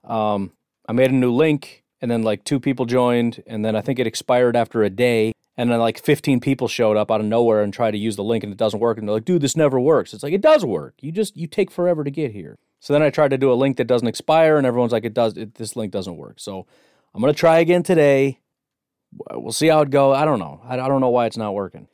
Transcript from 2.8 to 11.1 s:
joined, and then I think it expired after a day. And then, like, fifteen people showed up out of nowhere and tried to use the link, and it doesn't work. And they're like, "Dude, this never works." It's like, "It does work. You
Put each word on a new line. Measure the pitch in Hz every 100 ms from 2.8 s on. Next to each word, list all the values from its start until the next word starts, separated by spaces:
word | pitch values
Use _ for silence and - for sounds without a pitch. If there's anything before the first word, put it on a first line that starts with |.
| 120
joined, | 123 123 120 120 - -
and | 113 110
then | 110
I |
think | 120 123
it | 117
expired | - - 123 123 120
after | 113 117
a | 104
day. | 95 123 117 110 - _ -
And | 120
then, | 117
like, | 113 110
fifteen | - 147 - 127
people | 127 135 120
showed | - 110 107
up | 104
out | 110
of | 107
nowhere | 113 117 107
and | 104
tried | 98 113
to | 104
use | 107 101
the |
link, | 101 113
and | 104
it | 98
doesn't | 110 101
work. | 117 110
And | 107
they're | 107
like, | 113
"Dude, | 175
this | 139 160
never | 147 131
works." | 131 147 90
It's | 107
like, | 143
"It | 190
does | 302 302
work. | 165 87 71 _
You | 147